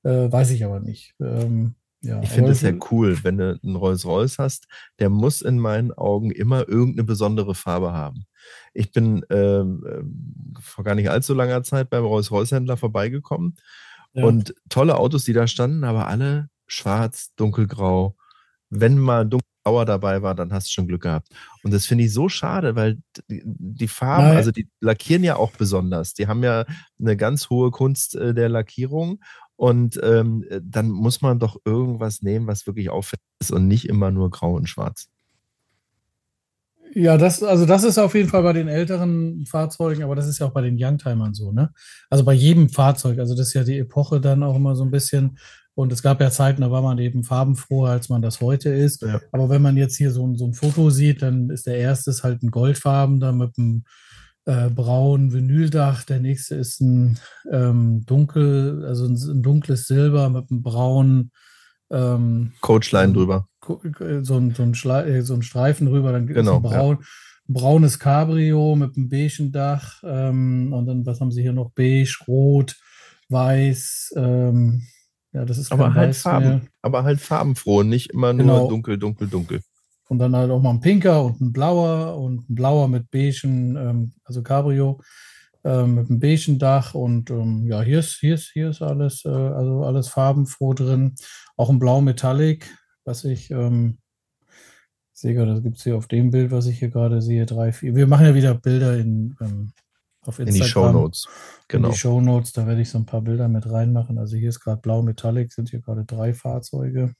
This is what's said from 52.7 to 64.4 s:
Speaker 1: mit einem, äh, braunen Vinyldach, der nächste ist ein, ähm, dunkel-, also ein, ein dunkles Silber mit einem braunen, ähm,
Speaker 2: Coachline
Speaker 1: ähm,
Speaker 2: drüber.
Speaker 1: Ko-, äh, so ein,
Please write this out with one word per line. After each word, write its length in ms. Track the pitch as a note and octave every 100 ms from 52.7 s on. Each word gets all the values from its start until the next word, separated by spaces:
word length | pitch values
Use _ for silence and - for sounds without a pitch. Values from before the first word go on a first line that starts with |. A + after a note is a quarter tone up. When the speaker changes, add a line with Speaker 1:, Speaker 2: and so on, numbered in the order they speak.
| C#3 C#3+ C#3 C#3 C3+ C3
Speaker 1:
mit 260 | B2 B2 A#2+
einem, 280 | A#2 A2+ - _ _ - - _ -
äh, 240 | B2+ A#2+
braunen 640 | A#2+ A#2+ B2+ C3+ C#3 C3+
Vinyldach, 680 | B2+ C3 D3+ D#3+ D3+ C#3 B2+
der 160 | - C3
nächste 360 | C3 C3+ - D3+
ist 240 | A#2+ -
ein, 380 | C3 B2 B2 A#2 - - -
ähm, 560 | C3+ B2 A#2+ A2+ A2+ A2
dunkel-, 800 | C3+ D3 D#3 C#3+ C#3 C#3 D3 D3
also 200 | B2 B2
ein, 80 | B2
ein 260 | C#3+ C#3
dunkles 460 | B2+ D3 D3 C3 -
Silber 420 | C3+ D3 C#3+ C3+
mit 220 | B2+ C3
einem 100 | B2
braunen, 720 | B2 A#2 B2+ C3 C3+ C3 B2 _ _ _ _ _ _
ähm, 640 | C3+ B2 B2 A#2+ A#2 A#2+ -
Speaker 2:
Coachline 440 | - A2 - G2 F#2+
Speaker 1:
ähm, 60 |
Speaker 2:
drüber. 340 | F#2+ F#2 F#2+ G2 _
Speaker 1:
Ko-, 200 | - E3+ E3+ D3
äh, 220 | F3 C#3+
so 140 | C3
ein, 160 | C3